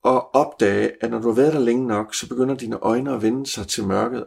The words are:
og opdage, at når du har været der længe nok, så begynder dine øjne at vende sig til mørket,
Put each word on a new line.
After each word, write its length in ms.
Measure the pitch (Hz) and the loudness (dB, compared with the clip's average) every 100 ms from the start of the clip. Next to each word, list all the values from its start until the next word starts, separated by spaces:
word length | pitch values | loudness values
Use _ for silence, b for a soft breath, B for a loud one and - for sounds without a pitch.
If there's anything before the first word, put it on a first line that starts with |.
og 320 | 123 127 - | 0 0 2
opdage, 580 | 135 147 - 101 101 107 - | 2 2 2 2 2 0 -2
at 100 | 117 | -4
når 80 | 117 | -2
du 100 | 117 | 0
har 60 | |
været 180 | 113 147 | 4 4
der 80 | 156 | 4
længe 260 | 117 120 127 | 2 2 0
nok, 280 | 104 107 | -2 -4
så 140 | - - | -8 -6
begynder 260 | 123 127 | -2 -2
dine 220 | 131 117 110 | -2 -6 -4
øjne 380 | 104 117 139 | 0 0 -2
at 80 | 120 | -2
vende 240 | 110 131 139 | 0 0 -4
sig 220 | - 95 | -8 -6
til 160 | - | -4
mørket, 400 | 98 98 117 123 | -2 -2 -2 -6